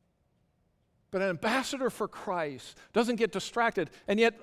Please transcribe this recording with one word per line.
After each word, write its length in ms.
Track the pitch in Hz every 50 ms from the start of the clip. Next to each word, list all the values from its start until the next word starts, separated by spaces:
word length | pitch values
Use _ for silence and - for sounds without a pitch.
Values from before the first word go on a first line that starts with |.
| _ _ _ _ _ _ _ _ _ _ _ _ _ _ _ _ _ _ _ _ _ _
But 120 | - 185
an 80 | 190 196
ambassador 580 | 175 151 - 214 233 269 254 - - 254 262 226
for 180 | - - 220
Christ 720 | - - - - 214 185 175 160 147 139 120 - - - - - -
doesn't 240 | - 208 240 220 247
get 160 | 214 233 -
distracted, 580 | - 190 - - - 240 233 226 - 196 165 - - - -
and 140 | - 202 214
yet 180 | 233 233 226 -